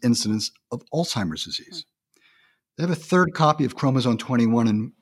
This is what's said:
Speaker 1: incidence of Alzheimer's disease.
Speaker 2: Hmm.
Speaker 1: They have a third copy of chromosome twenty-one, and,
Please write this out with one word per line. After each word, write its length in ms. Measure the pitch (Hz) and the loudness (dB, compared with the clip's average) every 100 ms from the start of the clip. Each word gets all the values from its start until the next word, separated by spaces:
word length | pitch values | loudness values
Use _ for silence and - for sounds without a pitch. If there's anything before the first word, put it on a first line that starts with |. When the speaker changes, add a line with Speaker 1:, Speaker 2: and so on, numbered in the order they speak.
Speaker 1:
incidence 480 | 120 117 107 107 - _ - | 0 2 0 -2 -4 _ -14
of 120 | 120 - | -14 -6
Alzheimer's 520 | 160 170 117 90 78 - | -4 -2 -2 -4 -6 -8
disease. 400 | - - - - | -10 -12 -18 -18
Speaker 2:
Hmm. 340 | _ _ _ _ _ _ _ _ - | _ _ _ _ _ _ _ _ -6
Speaker 1:
They 80 | |
have 80 | 175 | -4
a 80 | 160 | -4
third 360 | - 180 180 - | 2 2 2 4
copy 300 | 151 151 127 | 2 4 -2
of 100 | - | 0
chromosome 420 | 139 131 120 113 | 0 2 2 -2
twenty-one, 500 | - 123 113 117 113 | 0 0 2 2 2
and, 240 | 107 110 _ | 0 -2 _